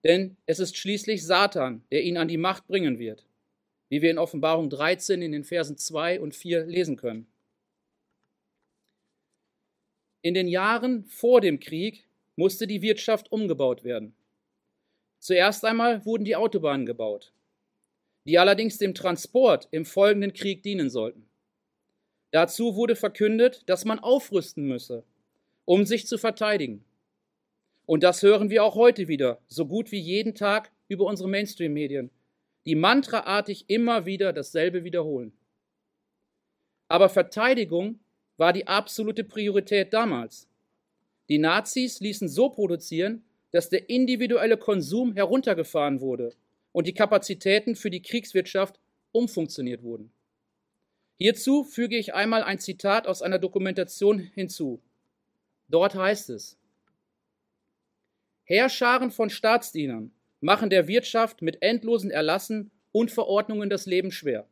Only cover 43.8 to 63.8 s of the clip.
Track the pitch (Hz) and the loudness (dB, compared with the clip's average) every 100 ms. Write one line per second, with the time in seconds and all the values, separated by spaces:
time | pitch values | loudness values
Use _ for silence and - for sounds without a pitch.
43.8 | - 247 254 247 240 226 220 220 - 196 | 0 0 2 0 0 2 2 2 2 -2
44.8 | 139 208 247 202 190 262 254 170 160 160 | 0 -2 -2 0 2 2 2 -2 -2 -2
45.8 | 143 139 131 123 117 - _ _ _ 175 | 0 -2 -4 -4 -6 -10 _ _ _ -4
46.8 | 160 185 214 208 - 185 190 208 214 233 | -4 0 2 2 0 -4 2 2 0 -4
47.8 | 214 180 - 233 - 190 180 190 190 _ | -6 -8 -6 -6 -2 -2 -2 -2 -2 _
48.8 | _ _ _ 226 240 - 156 - 127 120 | _ _ _ -2 0 -4 -6 -6 -8 -8
49.8 | 120 113 110 _ _ _ _ _ _ _ | -12 -14 -16 _ _ _ _ _ _ _
50.8 | _ _ _ _ 196 233 - 285 277 - | _ _ _ _ 0 2 2 2 0 -4
51.8 | 233 226 202 - 214 220 180 190 - 180 | -2 -2 -4 -2 0 0 0 -6 -8 -4
52.8 | 196 214 190 190 185 190 180 190 190 190 | 0 0 0 -4 -2 -2 -2 -2 -2 -2
53.8 | 180 - 202 214 180 - 185 - 147 120 | -6 0 2 2 -2 -8 -10 -6 -8 -8
54.8 | _ _ _ _ _ _ _ _ _ 160 | _ _ _ _ _ _ _ _ _ 2
55.8 | 190 190 185 208 - 110 - _ _ _ | 2 2 -2 -2 -6 -14 -16 _ _ _
56.8 | _ _ _ _ _ _ _ _ _ _ | _ _ _ _ _ _ _ _ _ _
57.8 | _ _ _ _ _ _ _ 190 254 - | _ _ _ _ _ _ _ 2 2 2
58.8 | 247 247 254 - 214 214 220 233 - 160 | 2 2 0 -2 -4 0 2 2 0 -6
59.8 | 143 113 110 _ _ _ - 202 214 190 | -6 -6 -12 _ _ _ 2 2 4 2
60.8 | 160 226 240 233 226 - 160 160 196 233 | 4 0 0 -2 -2 -2 -8 -2 -2 0
61.8 | 220 233 190 151 156 190 - 214 208 _ | -2 -2 -2 -2 0 -2 -2 -8 -8 _
62.8 | _ 214 233 - - 202 208 214 202 202 | _ 0 0 0 0 0 0 -4 -2 -4